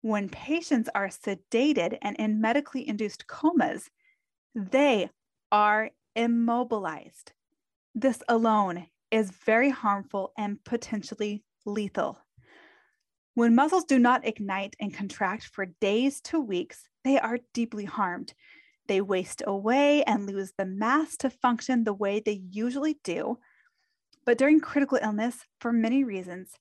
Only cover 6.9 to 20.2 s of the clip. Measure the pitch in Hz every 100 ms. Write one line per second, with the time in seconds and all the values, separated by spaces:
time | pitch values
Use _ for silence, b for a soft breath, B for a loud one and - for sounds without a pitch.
6.9 | 156 - - - _ _ _ _ _ _
7.9 | 233 262 233 - 233 226 214 196 175 175
8.9 | _ _ 220 202 - - 220 277 262 220
9.9 | 202 196 202 190 - 208 208 - 240 -
10.9 | 214 - 214 208 208 _ _ - 208 202
11.9 | - - - _ _ b b b b b
12.9 | b _ _ _ - 233 233 302 370 359
13.9 | 269 240 254 - 214 202 190 202 - 202
14.9 | - 202 - 190 220 - - 190 - 202
15.9 | 214 269 277 - 330 247 180 - - -
16.9 | _ 262 269 - 240 _ - 233 214 202
17.9 | - 196 175 - - b b b b -
18.9 | 196 196 185 175 - - 196 208 254 285
19.9 | 294 - 202